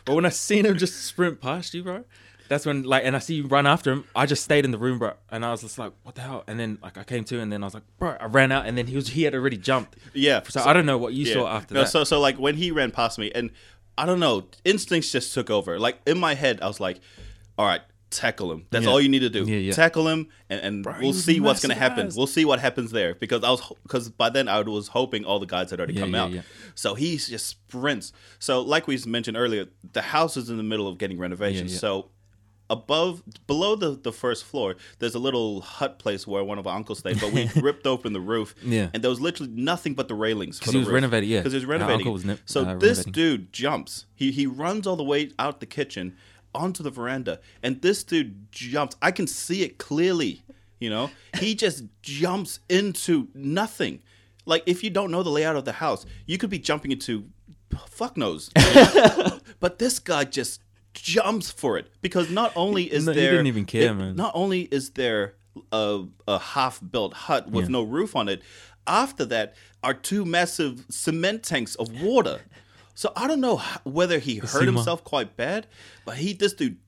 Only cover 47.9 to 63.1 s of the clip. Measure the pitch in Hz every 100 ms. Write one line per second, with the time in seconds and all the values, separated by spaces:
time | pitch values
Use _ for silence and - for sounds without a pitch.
47.9 | 202 - 165 123 101 107 - 123 143 139
48.9 | - 165 185 165 - - 190 160 - -
49.9 | 143 180 175 117 - - - _ - 117
50.9 | 107 139 - - - 208 220 214 135 110
51.9 | _ - 143 175 190 165 - - 180 202
52.9 | 165 - 160 120 135 139 170 220 - 123
53.9 | 67 _ _ _ _ - 165 175 175 214
54.9 | 190 196 170 180 147 156 147 131 - 156
55.9 | 101 - - - 180 220 185 131 151 143
56.9 | 131 - 107 101 - - - - - -
57.9 | - 247 - 107 78 - 160 - 285 -
58.9 | - 226 - - - - - 180 - 247
59.9 | - - 151 135 139 117 - _ _ _
60.9 | - - 196 196 220 - - 131 90 -
61.9 | _ 185 185 160 190 233 175 190 196 175
62.9 | 147 160